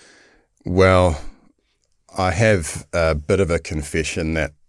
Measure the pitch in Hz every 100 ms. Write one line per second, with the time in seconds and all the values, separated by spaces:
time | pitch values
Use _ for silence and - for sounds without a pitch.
0 | - _ _ _ _ _ - 90 92 92
1 | 90 76 - - _ _ _ _ _ _
2 | _ - 92 85 110 101 78 - - 87
3 | 80 76 73 95 87 85 - 76 73 82
4 | 76 - 80 80 73 -